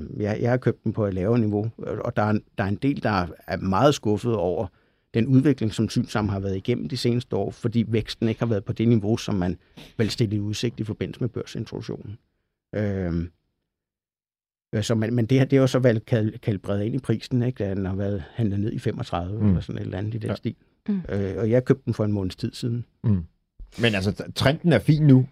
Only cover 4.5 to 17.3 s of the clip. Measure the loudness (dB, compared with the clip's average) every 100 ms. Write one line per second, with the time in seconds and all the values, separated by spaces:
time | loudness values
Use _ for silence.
4.5 | -2 -4 _ _ _ _ -2 4 6 6
5.5 | 2 0 0 0 0 -2 -2 0 -2 -2
6.5 | -4 -2 -4 -4 -2 0 0 -2 -4 -4
7.5 | -4 -2 0 0 0 -2 -2 -2 0 0
8.5 | -2 -2 0 4 4 2 -2 0 -2 0
9.5 | -4 _ -20 -18 -2 -2 0 -2 -2 -4
10.5 | -4 -6 -6 -8 -6 -8 -4 -6 -6 -10
11.5 | -10 -8 -10 -10 -12 -12 -16 _ _ _
12.5 | _ _ -4 -2 -2 -2 -2 -4 _ _
13.5 | _ _ _ _ _ _ _ _ _ _
14.5 | _ _ -6 0 0 0 0 2 2 4
15.5 | 4 4 4 4 2 0 0 0 -2 -4
16.5 | -4 -2 -4 -2 -4 -2 -2 0